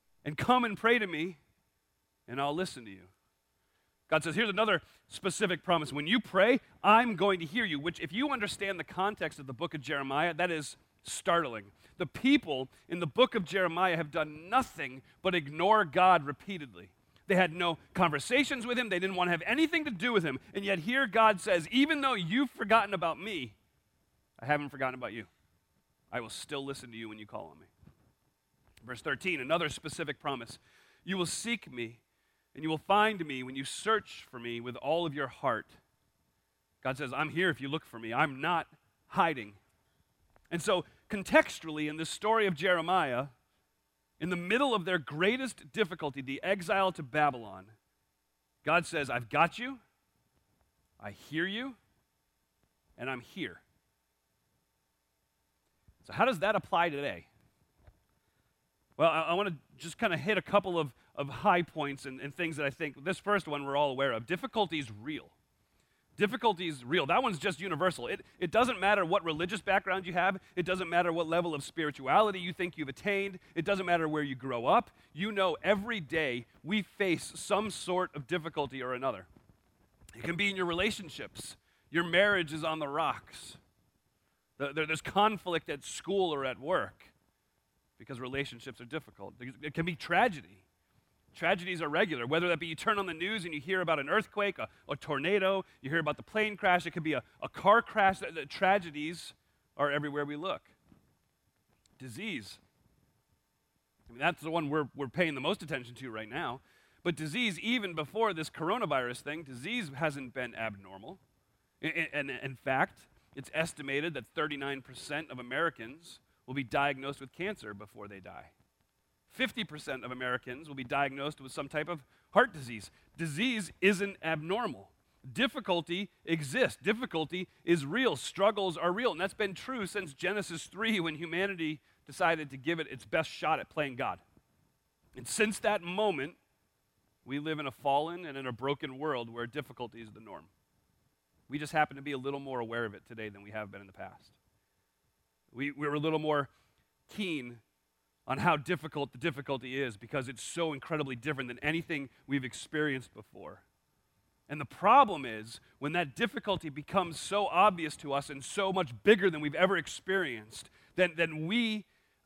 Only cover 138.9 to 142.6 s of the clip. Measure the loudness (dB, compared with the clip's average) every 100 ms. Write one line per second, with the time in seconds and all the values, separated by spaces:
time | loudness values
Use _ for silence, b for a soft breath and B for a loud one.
138.9 | -6 -4 -2 -4 -8 -6 -6 -8 -10 -10
139.9 | -10 -16 -18 -16 -16 -18 _ _ _ _
140.9 | _ _ _ _ _ _ -8 -2 2 2
141.9 | 0 -6 -4 -4 -6 -6 -6